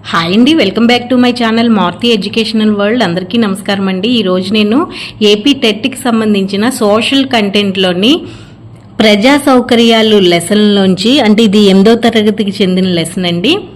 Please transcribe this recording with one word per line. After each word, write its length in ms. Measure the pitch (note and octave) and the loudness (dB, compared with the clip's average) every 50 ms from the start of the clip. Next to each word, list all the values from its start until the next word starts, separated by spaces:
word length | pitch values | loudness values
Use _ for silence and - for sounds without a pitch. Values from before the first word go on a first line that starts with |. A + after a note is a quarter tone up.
| - - | -10 -4
హాయ్ 240 | - A3 E3 E3+ F#3 | -4 -4 -2 0 2
అండి, 200 | G#3+ B3 C#4+ D#4+ | 2 2 2 2
welcome 320 | E4 A3 F#3+ F#3+ G#3+ A#3 A#3 | 0 0 0 0 0 0 0
back 140 | B3 A#3+ A#3+ - | 0 0 0 -2
to 60 | B3+ | 0
my 120 | B3 B3 B3 | 2 2 0
channel 360 | A#3+ A#3+ A#3+ A3+ A3 A3+ A#3 A#3+ | 0 -2 -2 -2 0 0 0 0
మారుతి 380 | A3 G#3 F3+ F3 F3 - - | 0 0 0 -2 -4 -2 -2
ఎడ్యుకేషనల్ 640 | A#3+ A#3 F#3+ F#3 G3+ - A3+ A3 G#3+ A3 A3 G#3+ G#3+ | 0 0 0 -2 -4 -4 -4 -4 -2 -2 -2 0 0
వరల్డ్. 320 | G#3 G3+ G3+ G#3 A#3 B3+ A3+ | 0 0 0 -2 0 0 -2
అందరికీ 340 | F3 E3+ F#3 F#3 F3+ - | -2 -2 -4 -6 -4 -2
నమస్కారం 500 | A#3+ A3+ G3+ F#3+ G3 - - G3+ G3 G3 | -2 -2 -2 -4 -6 -4 -6 -4 -4 -2
అండి. 200 | F#3+ F#3+ F#3 F#3+ | -4 -4 -4 -2
ఈరోజు 420 | A#3+ B3+ A#3 G#3+ F#3 F#3 F#3 F#3 F#3+ G#3+ | -2 -2 0 0 0 -2 -2 -2 -2 -2
నేను 240 | G#3+ G#3+ G#3 A3 C#4+ F4+ F4+ - - - - - - | 0 0 0 0 0 -2 -2 -8 -14 -16 -16 -6 0
ఏపీ 300 | A3 G3+ G#3 G#3+ G#3 C#4+ C4+ | 2 2 2 2 2 0 0
టెట్కి 460 | C4+ C4 A3+ G#3+ G#3+ - B3+ C4 - - | 0 0 -2 -2 -2 -6 -8 -8 -6 -4
సంబంధించిన 580 | B3+ A3+ A3 A3 A3 G#3 G3 F#3+ G3 G3 G3 G#3+ B3+ | -4 -2 -2 0 0 0 0 -2 -4 -4 -2 -2 -4
సోషల్ 560 | B3+ - A#3 G3+ G#3 A3 - - C#4 C#4 C4+ | -2 -2 0 0 0 0 0 0 0 0 0
కంటెంట్లోని 880 | C4+ - A3+ G#3 G3+ F#3+ G#3 G3+ G3 F#3 G3 F#3 F#3 F3 F3 G3+ B3 D#4 F#4 E4+ - - - - - - - - - - - - - - - | 0 0 -2 -2 0 0 -2 -2 -2 -2 -2 -2 -2 0 0 0 0 0 0 -4 -12 -16 -18 -20 -20 -20 -20 -20 -20 -20 -20 -20 -18 -4 0
ప్రజా 340 | G#3 A3 G#3 G3+ G#3 C4 C#4+ | 2 2 2 4 4 2 2
సౌకర్యాలు 800 | C#4+ C#4+ D4 C4 B3+ A#3+ B3 B3 A#3 A#3 A#3 A3+ A3 A3 A3 G#3+ G#3 F#3+ F3 | 2 2 2 2 2 2 2 2 2 4 4 4 2 2 2 2 4 4 2
లెసన్లోంచి, 800 | F3 E3+ E3+ - G#3 G#3 G#3 G#3 G3+ G3+ F#3+ F#3+ F#3 F3 - A3+ C4 D4+ | 2 0 0 0 0 2 2 2 2 2 2 2 0 0 0 0 2 2
అంటే 240 | A#3+ G#3+ G#3+ G3 A#3 | 2 2 4 4 4
ఇది 180 | G#3+ F#3+ G#3+ G#3 G3 | 4 4 4 4 4
ఎనిమిదో 240 | F#3+ G3 F#3+ A3 A#3 | 4 4 4 4 4
తరగతికి 580 | A#3 A#3 A#3 - A3+ G#3 G#3+ G#3 G3+ G#3+ G3+ F#3+ - | 4 2 0 0 2 0 0 0 -2 -4 -4 -2 -2
చెందిన 260 | G#3 F#3 F#3 F#3 F#3 | -2 0 0 0 -2
లెసన్ 380 | F#3 F3 E3+ D#3+ D#3+ - G3 F3+ | -2 -2 -4 -4 -6 -6 -6 -4
అండి 280 | F3 E3+ F3 F3+ B3+ F4 G#4 - - - | -4 -4 -2 0 -2 -2 -2 -4 -12 -18